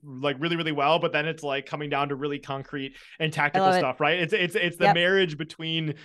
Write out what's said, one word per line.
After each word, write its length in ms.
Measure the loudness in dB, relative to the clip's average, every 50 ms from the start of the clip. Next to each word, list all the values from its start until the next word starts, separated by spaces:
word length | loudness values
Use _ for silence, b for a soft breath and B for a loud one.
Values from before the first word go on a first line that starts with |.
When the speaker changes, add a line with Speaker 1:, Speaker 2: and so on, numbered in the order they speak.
| -18
Speaker 1:
like, 340 | -16 -8 -4 -2 -2 -2 -2
really, 160 | -2 -2 -2
really 160 | -2 -2 -2 0
well, 260 | 2 4 4 4 4
but 140 | 2 2 0
then 140 | 0 0
it's, 160 | -2 -4 -6 -6
like, 240 | -4 -4 -4 -4
coming 240 | -6 -8 -8 -4 -2
down 180 | -2 -2 -2 -2
to 60 | -4
really 240 | -4 -4 -6 -6 -6
concrete 580 | -8 -8 -8 -8 -8 -8 -8 -8 -8 -10 B B B B B -4
and 120 | -4 -2
Speaker 2:
I 60 | 0
Speaker 1:
tactical 300 | 0 0 2 2 4 4
Speaker 2:
love 100 | 4 4
it. 40 | 4
Speaker 1:
stuff, 200 | 2 0 0 2
right? 180 | 2 2 2 2
It's, 140 | 2 0 0
it's, 220 | 0 0 0 0
it's 240 | 0 0 0 0 2
the 80 | 4
Speaker 2:
Yep. 80 | 4 4
Speaker 1:
marriage 420 | 4 4 4 4 4 2 2 -2
between 580 | -6 -10 -10 -12 -10 -6 -4 -4 -2 -2 -4 -6 B B